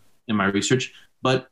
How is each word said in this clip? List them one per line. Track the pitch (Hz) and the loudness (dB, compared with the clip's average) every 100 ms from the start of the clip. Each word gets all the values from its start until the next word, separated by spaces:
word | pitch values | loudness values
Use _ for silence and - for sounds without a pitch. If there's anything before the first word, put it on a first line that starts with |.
| - _ - | -20 _ -4
in | 107 | 0
my | 95 | 0
research. | 98 - 127 - - - _ | 0 0 0 0 -12 -20 _
But | 160 165 - | -2 -2 -2